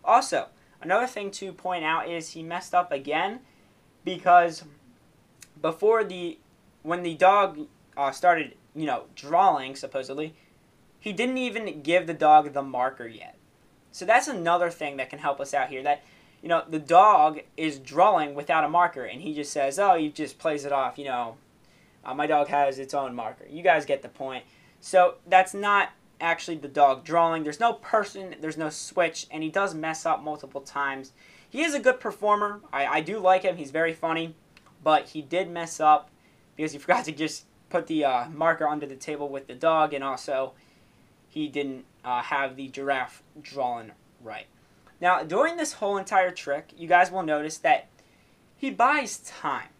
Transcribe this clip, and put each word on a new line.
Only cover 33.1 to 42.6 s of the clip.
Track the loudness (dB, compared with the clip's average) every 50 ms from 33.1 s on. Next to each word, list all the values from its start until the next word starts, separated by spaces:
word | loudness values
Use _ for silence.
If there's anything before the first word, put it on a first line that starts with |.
| -6 2
like | 4 4 4 4
him. | 2 -2 -4
He's | -4 -10 -6
very | -4 -2 -2 -2 -2
funny, | -4 -4 -4 -2 -4 -4 -6 -12 _ _ _ _ -20 _ _ _ _ 2
but | 2 2 2 2 -4
he | -14 -14
did | -10 -4 -4 -4 -4 -4
mess | -6 -10 -10 -10 -6 2
up | 6 6 6 6 4 _ _ _ _ _ _ _ _ _ _
because | -6 -6 -6
he | -6
<laughs> | -8
forgot | 0 0 0 2 0
to | -4
just | -6 -6 -6 -6 -6 -10 _ _ _ _ _ _
put | -4 -4 -4
the, | -2 -2 0 0
uh, | 2 0 0 -2 -4
marker | -6 0 0 0 2 2 -2
under | -2 -2 -4 -8
the | -10 -12
table | -14 -10 -10 -8 -6 -6 -8
with | -8 -10 -12
the | -12 -10
dog, | 0 2 2 4 4 2 0 -2
and | -6 -6
also | -6 -6 -8 -6 -6 -4 -4 -4 -6 -8 _ _ _ _ _ _ _ _ _ _ _ _ _ _
he | _ _ -8 -8
didn't, | -6 -4 -6 -6 -6 -8 -12 -16 _ _ _ -6
uh, | -4 -4 -4 -2
have | -2 -2 -2 -2 -4 -6
the | -10